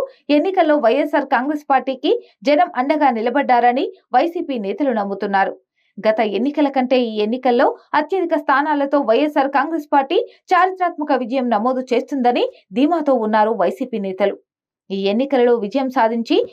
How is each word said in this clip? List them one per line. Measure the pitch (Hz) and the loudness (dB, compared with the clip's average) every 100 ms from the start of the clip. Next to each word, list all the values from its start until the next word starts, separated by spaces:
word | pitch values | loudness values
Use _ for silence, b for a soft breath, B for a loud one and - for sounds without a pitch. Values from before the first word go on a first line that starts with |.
| 539 B - | 0 B 0
ఎన్నికల్లో | 294 381 381 320 294 | 0 2 2 2 2
వైఎస్ఆర్ | 233 262 302 302 262 | 2 2 0 -2 0
కాంగ్రెస్ | 240 262 302 - | -2 -2 -4 0
పార్టీకి | 269 240 254 311 480 B B | 0 0 -2 -2 -2 B B
జనం | 202 294 349 247 | 0 2 2 0
అండగా | 262 311 285 | -2 2 2
నిలబడ్డారని | 233 226 247 247 240 240 247 392 B B | 2 -2 0 2 4 4 2 -2 B B
వైసీపీ | 247 339 349 330 254 | 0 0 -2 -6 -6
నేతలు | 190 202 285 | -6 -2 -2
నమ్ముతున్నారు. | 220 202 196 208 196 190 - _ _ _ - | -2 -4 -6 -2 0 0 -4 _ _ _ -4
గత | 214 220 | -2 0
ఎన్నికల | 214 196 254 294 285 | 0 -2 -2 0 0
కంటే | 277 254 262 | 0 0 0
ఈ | 240 214 | 0 -2
ఎన్నికల్లో | 208 254 262 240 359 B B | -2 -2 0 2 2 B B
అత్యధిక | 294 294 381 339 320 | -4 -2 -2 -2 -2
స్థానాలతో | 302 269 302 294 277 285 | 0 0 0 -2 0 0
వైఎస్ఆర్ | 226 233 302 302 277 | 2 2 2 0 0
కాంగ్రెస్ | 277 294 320 294 | 0 -2 -4 -2
పార్టీ | 285 262 370 B B - | 0 0 -2 B B -2
చారిత్రాత్మక | 370 370 370 349 339 294 | 2 2 0 -4 -4 -2
విజయం | 262 240 262 247 | -2 -2 -4 -2
నమోదు | 214 240 262 | 0 0 -2
చేస్తుందని | 254 254 254 285 240 254 494 B B | -2 -2 -2 -2 0 0 -2 B B
ధీమాతో | 190 302 339 294 | 0 2 2 0
ఉన్నారు | 262 214 220 214 | 0 2 2 2
వైసీపీ | 220 180 - 254 220 | 2 -2 -2 -6 -6
నేతలు. | 196 190 202 196 _ _ _ _ - | -6 -2 -2 -2 _ _ _ _ -10
ఈ | 196 196 | -4 -2
ఎన్నికలలో | 220 277 254 240 233 | 0 0 2 2 2
విజయం | 202 262 262 | 0 -4 -2
సాధించి | 254 226 233 226 359 B | 0 0 0 0 0 B